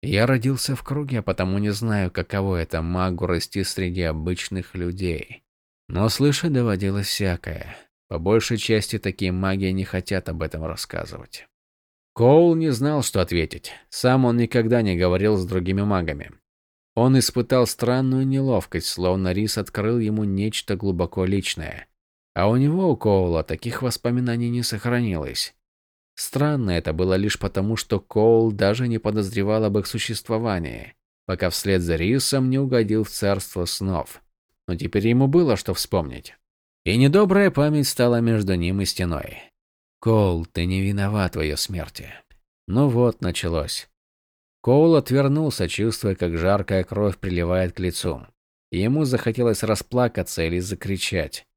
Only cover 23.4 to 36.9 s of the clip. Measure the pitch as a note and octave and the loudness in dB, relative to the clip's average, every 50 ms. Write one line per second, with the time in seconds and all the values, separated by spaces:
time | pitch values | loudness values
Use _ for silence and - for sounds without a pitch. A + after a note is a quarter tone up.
23.4 | D#2 - D#2+ - - A#2 A#2 - C3 B2 A#2 - _ A#2+ A#2+ B2 B2 B2 A#2 A#2 | -2 -2 -6 -6 -6 -8 -6 -4 -4 -4 -4 -2 _ -2 0 0 0 -2 -2 -2
24.4 | A#2+ A#2+ A#2+ B2 A#2 - - G#2+ - A#2+ B2 A#2+ A#2+ A2 F#2 D#2+ D2 C2 C2+ - | -2 -2 -2 -2 -4 -4 -6 -4 -2 0 0 0 0 0 -2 -2 -4 -6 -6 -6
25.4 | - - _ _ _ _ _ _ _ _ _ _ _ _ _ - - - - C3 | -8 -8 _ _ _ _ _ _ _ _ _ _ _ _ _ -12 -12 -6 -2 0
26.4 | D3 D3+ D3+ C#3 A#2+ G2 F2 E2 D#2+ E2 D#2+ D#2+ F#2 F#2+ F#2 F#2 G2+ G#2 - - | 2 2 2 2 0 0 0 0 0 -2 -2 0 0 2 2 2 0 0 -2 -2
27.4 | - G2 - G2 F#2+ G#2 A2+ A2+ - _ A#2 G2 - _ - A2 G#2+ A2+ A#2 A2+ | -4 -4 -2 -2 -2 -2 -2 -4 -2 _ -2 -4 -4 _ 0 4 6 6 6 6
28.4 | A2+ A2+ G#2+ G2+ - G2 G#2 A#2+ B2+ A#2+ A#2 A2 - G#2+ G#2 A2 G2+ F#2+ A2+ G2+ | 4 2 2 2 2 2 2 2 0 -2 -2 -2 -2 -2 0 0 -2 -2 -2 -2
29.4 | G2 G2+ G#2+ A2 A2 G#2 G2 G#2 F#2+ - - A2 - - A2+ - - - A2+ A2 | 0 0 0 2 2 2 0 0 -2 -2 -4 -6 -4 -4 -6 -8 -6 -4 -4 -2
30.4 | A2+ A#2 G2+ F2+ E2 C#2 A#1 A1+ - - - _ _ _ _ _ _ - F#2+ F2+ | -2 -2 -2 -2 -4 -6 -8 -10 -14 -16 -20 _ _ _ _ _ _ -8 -4 -2
31.4 | G2 F2+ E2+ - - G2 G2 F#2 F2 E2+ E2+ D#2+ E2 G2 A#2+ C3+ - - - C3+ | -2 -2 -2 -2 0 2 2 2 2 2 0 2 2 2 2 2 0 0 0 0
32.4 | C3 C3 B2+ C3+ C#3 C3 C3 A#2+ A2+ G2+ A2 A2 G#2+ - - - - G2+ G2+ G2 | 2 2 2 0 0 2 2 2 2 2 2 0 0 -2 -4 -2 0 0 0 0
33.4 | - - - F#2+ F2 E2+ - - G2 F#2+ F#2+ D#2+ C#2 - - - _ _ _ _ | -2 -6 -6 -6 -4 -4 -4 -4 -2 -2 -2 -2 -4 -6 -12 -20 _ _ _ _
34.4 | _ _ _ _ _ - F2+ E2+ - - - G#2 G2+ A2+ A#2+ B2 C3+ C#3 C#3 F3 | _ _ _ _ _ -6 -6 -4 -4 0 0 2 4 4 4 6 4 6 4 4
35.4 | F3 D3 A2 - - - F#2 - - - - F#2+ D#2+ C#2 B1+ B1 - - - _ | 4 4 2 0 0 -4 -4 -4 -4 -2 -2 -2 -2 -2 -8 -14 -16 -18 -20 _
36.4 | _ _ _ _ _ _ _ _ _ - | _ _ _ _ _ _ _ _ _ 0